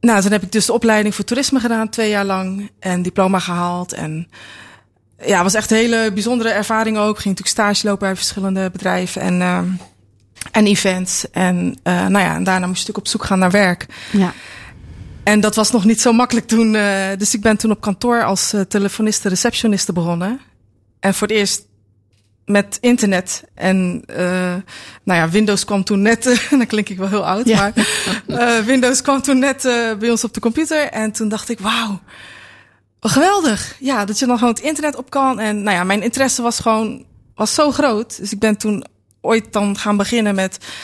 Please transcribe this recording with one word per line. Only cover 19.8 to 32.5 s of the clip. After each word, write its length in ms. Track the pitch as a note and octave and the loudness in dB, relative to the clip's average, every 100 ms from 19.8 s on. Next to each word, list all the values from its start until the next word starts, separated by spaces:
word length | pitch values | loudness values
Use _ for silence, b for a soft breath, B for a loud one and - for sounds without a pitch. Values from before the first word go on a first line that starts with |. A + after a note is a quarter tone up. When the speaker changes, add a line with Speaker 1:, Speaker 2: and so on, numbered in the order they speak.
| - | 0
Speaker 1:
begonnen. 480 | F3 E3+ E3+ F#3 C4 - _ _ _ _ _ | -2 -2 -2 -4 -6 -10 _ _ _ _ _
En 140 | G3 | -2
voor 120 | F#3+ G#3 | 0 0
het 80 | A3 | 0
eerst 300 | G3+ - _ _ _ _ _ _ _ _ | 0 -2 _ _ _ _ _ _ _ _
met 340 | - G3+ G3+ - | 0 2 2 0
internet. 640 | B3 B3 G#3 F#3 F#3 - - | 2 4 2 0 -2 -10 -12
En, 480 | - F#3+ F#3+ F3+ F3+ - | -4 0 2 0 -4 -8
eh, 480 | B2+ F3+ F#3 F3+ F3+ - B B B | -4 -2 0 -2 -4 -8 B B B
nou 160 | - F3 | 0 0
ja, 80 | E3 | 2
Windows 360 | F#3+ G#3+ G3+ | 2 2 0
kwam 200 | - G3+ | 0 -2
toen 180 | F#3+ G3+ | 0 2
net, 240 | G#3 A3+ C4 | 4 2 4
<laughs> 60 | A#3+ - | 2 4
eh, 0 | |
dan 160 | C#4+ A3+ | 2 2
klink 220 | G#3+ G3+ | 0 -4
ik 100 | F#3 | -4
wel 100 | F#3+ | -2
heel 180 | G#3 F3+ | 0 0
oud, 200 | F#3+ A#3+ | 0 4
Speaker 2:
Ja. 240 | A3 G3+ A3+ G#3 B B G#3+ - | 4 2 2 0 B B -6 -6
Speaker 1:
maar, 120 | - A#3+ A#3 | 0 2 2
eh, 60 | |
Windows 380 | G#3+ C4+ B3 B3+ | 2 2 4 2
kwam 200 | - C#4 | 2 0
toen 160 | C4+ C4 | 2 2
net, 260 | C4+ C4 | 2 0
eh, 300 | B3+ A#3+ A3+ G#3 | 0 0 0 0
bij 120 | A#3 | 0
ons 140 | A#3 | 0
op 100 | A3+ | -2
de 60 | - | -2
computer. 480 | A#3 A#3 D#4 D#4 D4 | -2 0 0 0 -2
En 220 | - A3 | -2 -4
toen 160 | G#3 A3 | -2 -4
dacht 200 | G#3 - | -4 -6
ik, 120 | A#3 | -6
"Wauw, 400 | G3 A#3 A3+ F#3+ B B B B B | -2 -2 -2 -6 B B B B B